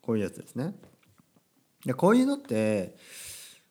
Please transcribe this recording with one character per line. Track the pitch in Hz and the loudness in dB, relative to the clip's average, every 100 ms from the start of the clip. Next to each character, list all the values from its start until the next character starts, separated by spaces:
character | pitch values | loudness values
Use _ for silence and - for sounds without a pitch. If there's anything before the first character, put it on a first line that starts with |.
こ | - | -2
う | 110 | 0
い | |
う | |
や | 95 | 0
つ | - | -6
で | - | -12
す | 117 | -6
ね。 | 156 202 - _ _ _ _ _ _ _ _ _ - | -6 -6 -16 _ _ _ _ _ _ _ _ _ -6
で、 | |
こ | - 180 | 2 4
う | 240 | 6
い | |
う | 262 | 4
の | 277 | 0
っ | |
て、 | - 110 110 104 90 - - - - - - - _ | -2 0 2 2 -2 -8 -20 -18 -16 -16 -18 -20 _